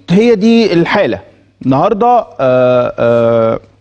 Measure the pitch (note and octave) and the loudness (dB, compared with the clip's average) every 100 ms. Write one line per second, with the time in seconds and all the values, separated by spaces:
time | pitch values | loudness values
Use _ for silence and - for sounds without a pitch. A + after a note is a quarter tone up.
0 | - F3+ A#3 A3 A3 A3+ A3 E3+ E3 - | -2 0 2 2 2 2 2 0 -2 -2
1 | D3+ F#2 - _ _ _ B2+ C3+ F#3 G#3+ | -2 -4 -10 _ _ _ -2 0 0 0
2 | A#3+ A#3+ - - C3 B2+ B2+ B2 B2 - | 0 0 -2 -4 -2 0 2 0 -2 -2
3 | A#2+ A#2 A#2 A#2 A2+ A2+ - _ | 0 0 0 0 -2 -4 -10 _